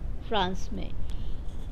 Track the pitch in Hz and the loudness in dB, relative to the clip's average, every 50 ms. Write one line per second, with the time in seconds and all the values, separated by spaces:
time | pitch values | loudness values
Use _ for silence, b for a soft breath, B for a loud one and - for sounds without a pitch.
0 | - - - - - - 233 202 185 180 185 - - - - 185 180 - - B | 0 -2 -4 -4 -2 0 2 2 2 2 0 0 0 0 0 -2 -2 0 2 B
1 | B B B B B B B B B - - - - - | B B B B B B B B B -2 -2 -2 0 2